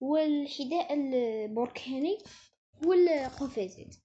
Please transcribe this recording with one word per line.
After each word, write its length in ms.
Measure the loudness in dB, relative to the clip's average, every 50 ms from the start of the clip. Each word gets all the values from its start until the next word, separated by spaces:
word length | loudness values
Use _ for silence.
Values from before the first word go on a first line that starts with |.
والحذاء 920 | -2 0 2 2 4 2 2 0 0 -4 -6 -6 -4 -2 -2 -2 0 0 -2
البركاني 1200 | -2 0 0 0 0 0 0 -2 -4 -4 -4 -2 -2 -2 -4 -4 -8 -10 -8 -4 -2 -2 -2 -2 -4 -6 -12 -20 -20 -20 _ _ _ _ _ _ -2 2
والقفازات 1120 | 4 6 6 6 6 6 2 0 -4 -6 -6 -8 -6 -4 -4 -4 -6 -6 -12 -18 -18 -20 -20